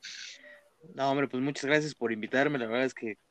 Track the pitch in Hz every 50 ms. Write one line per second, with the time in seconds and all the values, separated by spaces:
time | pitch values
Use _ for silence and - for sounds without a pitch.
0 | - - - - - - - - - - - - _ _ _ _ - 165 185 139
1 | 135 139 139 143 143 120 - 127 131 143 147 - - 135 151 151 151 151 127 -
2 | 123 113 113 107 107 107 - 131 139 147 147 135 113 110 113 123 131 131 - -
3 | - 113 101 - _ _